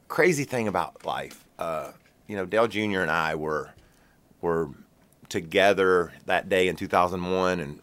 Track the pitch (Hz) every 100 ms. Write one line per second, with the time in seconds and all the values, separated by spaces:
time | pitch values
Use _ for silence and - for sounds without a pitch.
0 | _ - 165 147 139 127 107 90 80 -
1 | 92 67 69 - _ - 85 78 71 -
2 | _ _ - 104 92 107 117 101 107 95
3 | 85 82 80 80 78 76 65 - _ _
4 | _ _ _ _ 87 82 76 64 - _
5 | _ _ - 104 82 95 98 95 92 92
6 | 82 - - 90 95 92 92 80 95 98
7 | 90 90 90 92 92 90 73 73